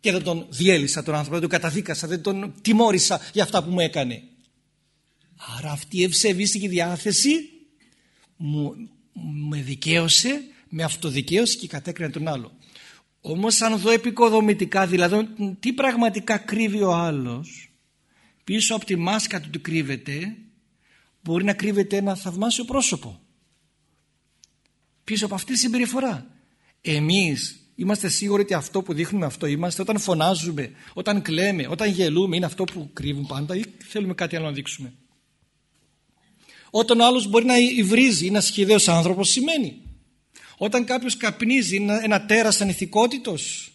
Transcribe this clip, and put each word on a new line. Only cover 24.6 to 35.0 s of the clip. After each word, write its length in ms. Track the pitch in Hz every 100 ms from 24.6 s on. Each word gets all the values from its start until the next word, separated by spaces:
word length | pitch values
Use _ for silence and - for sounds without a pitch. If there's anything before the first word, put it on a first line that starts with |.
| _ _ _ _
Πίσω 200 | - 214
από 100 | 208
αυτή 180 | 196 -
τη 60 | 254
συμπεριφορά. 680 | 247 240 247 254 262 170 120 _ _ _ _ _
Εμείς 920 | - 151 151 185 180 135 - - _
είμαστε 340 | - 180 202 196
σίγουροι 340 | - 202 202
ότι 120 | 202
αυτό 280 | 180 143 196
που 100 | 190
δείχνουμε 340 | 151 165 202 160
αυτό 200 | - 156
είμαστε, 360 | 147 175 170
όταν 160 | 190 214
φωνάζουμε, 760 | 202 170 160 185 160 151 127 - -
όταν 300 | - 185 202
κλαίμε, 440 | - 160 196 190 131
όταν 240 | 160 214
γελούμε, 460 | 185 175 156 190 175
είναι 100 | 175
αυτό 180 | -
που 260 | 185 185 147
κρύβουν 340 | - 139 143 143
πάντα 300 | 135 147 185
ή 60 | 220 - -
θέλουμε 260 | 214 196
κάτι 220 | 180 170 165
άλλο 80 |
να 80 | 160
δείξουμε; 400 | 139 139 - 131 -